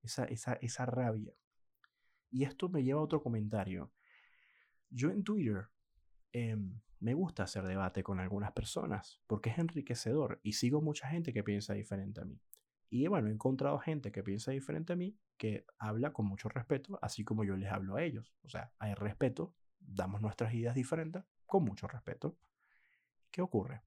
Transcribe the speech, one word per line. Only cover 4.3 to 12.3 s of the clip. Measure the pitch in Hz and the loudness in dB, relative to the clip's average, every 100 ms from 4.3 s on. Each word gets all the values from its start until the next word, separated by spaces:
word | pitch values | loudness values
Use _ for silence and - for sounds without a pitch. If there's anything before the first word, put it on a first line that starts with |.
| _ _ _ _ _ _ | _ _ _ _ _ _
Yo | 127 143 | 0 0
en | 196 | 2
Twitter, | 208 208 131 101 107 _ _ _ _ - _ | 2 2 2 2 -4 _ _ _ _ -20 _
em, | 120 113 110 95 113 - - | -2 0 0 -2 -6 -14 -4
me | 110 | 0
gusta | 139 180 - | 2 0 0
hacer | 92 101 | -2 -2
debate | 92 95 92 95 | 0 0 0 0
con | 90 95 | -2 -2
algunas | 92 101 104 | 0 -2 -2
personas | - 110 - - 104 - - _ | -2 -4 -2 -2 -2 -6 -20 _
porque | 104 113 | 0 0
es | 139 | 2
enriquecedor | 165 160 - 120 - 151 127 - | 0 0 -2 -2 2 4 2 0
y | 107 | -2
sigo | 104 123 147 | 2 4 4
mucha | 151 147 135 | 4 0 -2
gente | 170 165 | -2 0
que | 113 | -2
piensa | 104 104 104 | 0 0 0
diferente | 101 110 98 98 107 | -4 -2 -4 -4 -6
a | |
mí. | - | -8